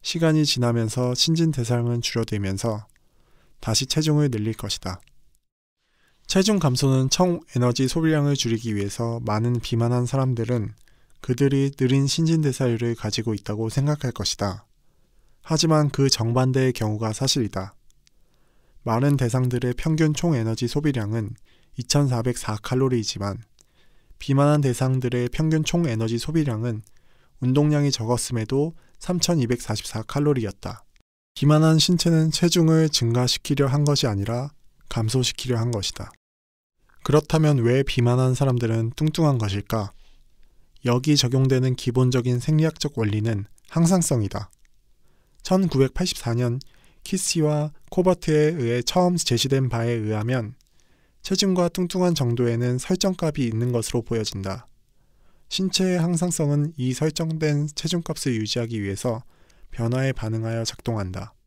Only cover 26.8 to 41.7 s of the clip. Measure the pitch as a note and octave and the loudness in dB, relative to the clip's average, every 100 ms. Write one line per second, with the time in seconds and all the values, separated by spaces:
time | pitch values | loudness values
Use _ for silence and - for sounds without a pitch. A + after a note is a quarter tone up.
26.8 | - - - _ _ - B2+ C3+ D3+ D3 | -10 -20 -20 _ _ -4 0 4 4 2
27.8 | C#3+ C3+ A2+ A#2+ - A#2+ A2+ C3+ D#3 - | 0 -2 -2 -2 -2 -4 -2 -2 -2 -6
28.8 | - - - F3+ - E3+ A#2 B2 - G#2+ | -20 -12 -4 -2 2 2 2 -2 -2 -6
29.8 | - A2 G#2+ C#3+ D3 C3+ G#2 - - - | -6 -10 -6 0 0 0 -2 -8 -12 -12
30.8 | - _ _ _ _ - C#3 D3+ D#3+ D#3+ | -20 _ _ _ _ 0 4 6 6 4
31.8 | - F3 E3+ D#3+ D#3+ - E3+ F3+ D#3+ D#3+ | 4 2 4 4 2 2 2 4 4 4
32.8 | D#3 - A#2 A#2+ B2 - - C#3 C#3 C#3+ | 4 2 0 2 0 -2 -2 0 2 2
33.8 | D3 C#3+ B2+ G2+ G2+ A#2+ C#3 - - _ | 2 2 0 -2 -4 -4 -8 -14 -20 _
34.8 | - - A2 C3 A#2+ - B2+ A#2 A#2+ A2 | -8 -4 0 0 0 -4 -2 -2 0 -4
35.8 | G2 - - - _ _ _ _ _ _ | -6 -8 -14 -16 _ _ _ _ _ _
36.8 | _ - - D3 - D#3+ D3+ C#3 A2+ C3 | _ -8 0 0 2 2 4 4 2 2
37.8 | C#3 - A#2+ B2 C3 B2+ C3+ B2 A#2 A2+ | 0 0 2 2 2 2 0 0 0 -2
38.8 | A2+ - D#3 D3+ D#3 C3 G#2 G2+ - A2+ | -4 -2 -2 2 2 2 -2 -4 -4 -6
39.8 | G2 - - - - _ - - - - | -6 -12 -20 -20 -20 _ -20 -20 -20 -6
40.8 | A#2+ A#2+ C#3+ D3 B2 C3 C3 C3 C3 | -2 0 2 2 2 2 2 2 0